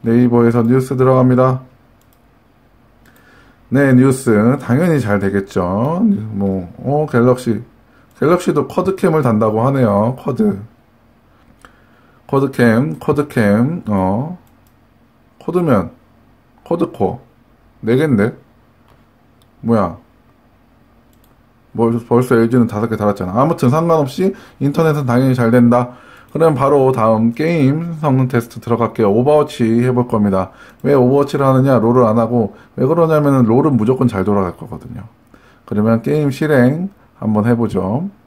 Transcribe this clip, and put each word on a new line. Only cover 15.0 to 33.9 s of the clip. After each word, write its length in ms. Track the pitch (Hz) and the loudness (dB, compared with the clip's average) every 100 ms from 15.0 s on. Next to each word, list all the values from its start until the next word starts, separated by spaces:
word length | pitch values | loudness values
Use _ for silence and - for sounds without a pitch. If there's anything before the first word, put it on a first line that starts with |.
| _ _ _ _ | _ _ _ _
쿼드면 500 | - 175 170 110 82 - _ _ _ _ _ _ | -6 -4 0 0 -2 -12 _ _ _ _ _ _
쿼드코어 560 | - - - - 98 - _ _ _ _ _ _ | -8 -4 -4 -2 -4 -4 _ _ _ _ _ _
네 160 | 110 127 | -2 0
개인데? 400 | 156 110 110 - _ _ _ _ _ _ _ _ _ _ _ _ | 2 0 0 -4 _ _ _ _ _ _ _ _ _ _ _ _
뭐야? 360 | 113 113 90 - _ _ _ _ _ _ _ _ _ _ _ _ _ _ _ _ _ | -2 -2 -2 -8 _ _ _ _ _ _ _ _ _ _ _ _ _ _ _ _ _
뭐, 200 | 113 117 117 - | -2 -2 -2 0
벌써 280 | 120 127 117 | 0 2 2
엘지는 300 | 113 127 117 | 2 2 0
다섯 220 | 107 113 | -2 -6
개 80 | 107 | -2
달았잖아. 440 | 104 101 90 101 | -2 -2 -4 -2
아무튼 280 | 151 160 131 | 0 0 0
상관없이 680 | 156 170 160 135 - 190 190 - _ | 0 0 0 -2 -2 -4 -4 -18 _
인터넷은 460 | 139 143 160 151 | -4 0 0 0
당연히 300 | 131 120 135 | 0 0 2
잘 160 | 127 117 | 0 2
된다. 400 | 123 120 123 123 - - - - | 4 4 2 0 -10 -20 -20 -12
그럼 220 | 147 165 | 0 0
바로 380 | 135 139 143 131 | 2 0 2 2
다음 400 | 113 110 110 117 | 2 0 2 0
게임 600 | 117 156 170 135 151 170 160 | -2 -2 2 2 0 -6 -4
성능 280 | 151 131 127 | -2 0 0
테스트 320 | 123 117 117 | -2 -4 -14
들어갈게요. 500 | 110 117 110 - 104 | -4 -2 -2 0 2
오버워치 720 | 107 131 151 143 - 113 117 | 2 2 2 0 -2 0 2
해볼 240 | 127 123 123 | 0 -2 -2
겁니다. 420 | 113 104 95 92 - - - | 0 0 0 -4 -12 -20 -8
왜 100 | 139 | 0
오버워치를 540 | 139 123 143 143 147 135 | 2 4 2 0 0 2
하느냐? 320 | 131 135 127 | 2 2 2
롤을 260 | 110 123 | 2 2
안 140 | 117 113 | 2 2
하고. 380 | 113 120 104 - - - | 0 0 -2 -8 -18 -4
왜 100 | 131 | -2
그러냐면은 580 | 165 160 151 143 135 | 2 2 2 2 2
롤은 320 | 113 120 151 123 | 4 4 2 2
무조건 320 | 107 | 0